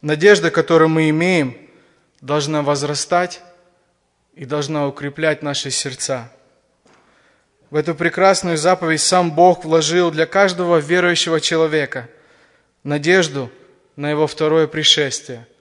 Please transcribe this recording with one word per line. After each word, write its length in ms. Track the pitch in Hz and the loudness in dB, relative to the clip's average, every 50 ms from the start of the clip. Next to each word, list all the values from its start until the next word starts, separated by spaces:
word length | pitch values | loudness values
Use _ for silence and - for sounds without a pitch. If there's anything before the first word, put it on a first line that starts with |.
Надежда, 500 | - 147 156 151 165 202 208 180 165 165 | -2 -4 -2 4 6 6 6 6 4 0
которую 380 | - 170 160 - 165 160 160 160 | 0 0 0 4 4 4 4 4
мы 200 | 160 160 156 156 | 4 2 2 2
имеем, 480 | 151 156 170 185 185 170 143 127 120 - - _ _ _ _ _ _ _ _ _ _ _ | 2 2 0 2 2 0 0 -2 -6 -12 -20 _ _ _ _ _ _ _ _ _ _ _
должна 400 | - 131 147 151 143 143 156 151 | -8 -4 -4 -2 -2 -2 -4 -2
возрастать 800 | 143 139 147 135 143 143 147 139 - - 175 175 180 180 - - - - - _ _ _ _ _ _ _ _ _ _ _ _ _ _ _ _ | 0 0 -2 -2 -2 -4 -4 -6 -4 -2 -2 -2 -2 -2 -8 -16 -20 -20 -20 _ _ _ _ _ _ _ _ _ _ _ _ _ _ _ _
и 100 | - 143 | -18 -10
должна 420 | 120 147 147 147 139 156 151 143 | -6 -4 -4 -4 -4 -4 -4 -4
укреплять 560 | 139 139 - 143 143 143 - 160 156 151 147 156 | -4 -6 -8 -10 -10 -6 -2 -2 -2 -2 -2 -4
наши 280 | 147 143 - - 139 | -6 -6 -6 -6 -6
сердца. 600 | 127 - - 139 127 - - - 135 123 117 117 _ _ _ _ _ _ _ _ _ _ _ _ _ _ _ _ _ _ _ _ _ _ _ _ _ _ _ _ | -6 -6 -6 -8 -8 -8 -6 -6 -6 -8 -8 -16 _ _ _ _ _ _ _ _ _ _ _ _ _ _ _ _ _ _ _ _ _ _ _ _ _ _ _ _
В 60 | 143 | -4
эту 180 | 151 151 170 165 | -4 -2 -2 -4
прекрасную 640 | 139 170 170 - - 185 190 196 - - 175 170 | -2 -2 -2 0 2 4 4 4 2 0 -4 -4
заповедь 440 | 156 147 180 185 180 175 160 160 151 | 0 2 2 0 2 0 -2 0 0
сам 300 | - - 185 180 180 170 | 0 2 2 2 2 0
Бог 340 | 151 156 175 185 175 175 - | 2 4 6 6 4 2 -2
вложил 440 | 156 160 165 156 151 165 180 180 170 | 0 0 2 2 2 0 2 0 0
для 160 | 156 156 160 | 0 -2 -4
каждого 520 | 160 - 196 202 190 180 175 180 175 175 | -2 2 2 2 2 0 -2 -2 0 0
верующего 640 | 160 147 147 175 180 175 175 170 165 - 170 165 156 | 0 2 0 0 2 2 2 0 0 -2 -2 -2 -2
человека 680 | - - 170 160 160 156 151 156 143 127 - 131 117 117 - _ _ _ _ _ _ _ _ _ _ _ _ _ _ | -2 -2 0 0 0 0 0 -2 -2 -4 -8 -12 -12 -14 -20 _ _ _ _ _ _ _ _ _ _ _ _ _ _
надежду 680 | 139 147 147 143 165 180 190 175 156 139 139 127 117 - - _ _ _ _ _ _ _ | -6 -6 -4 0 2 2 2 2 0 -4 -8 -10 -10 -14 -20 _ _ _ _ _ _ _
на 140 | - 143 147 | -10 -6 -4
Его 160 | 151 147 156 | -2 -2 -2
второе 420 | 147 - - 160 156 156 160 156 | -2 -2 -2 0 2 2 2 2
пришествие 800 | 147 151 156 151 - - - 147 135 - - - - 127 117 120 _ _ _ | 0 -2 -2 2 2 2 2 2 -4 -4 -10 -12 -14 -16 -16 -16 _ _ _